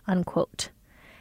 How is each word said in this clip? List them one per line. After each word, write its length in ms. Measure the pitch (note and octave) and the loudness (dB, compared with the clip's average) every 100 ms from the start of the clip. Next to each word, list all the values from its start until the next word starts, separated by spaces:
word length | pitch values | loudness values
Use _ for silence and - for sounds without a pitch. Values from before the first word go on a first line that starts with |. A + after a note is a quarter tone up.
| - | -2
unquote. 600 | F#3 G#3 - - - - - _ - - - | 0 2 0 0 -4 -10 -12 _ -20 -20 -20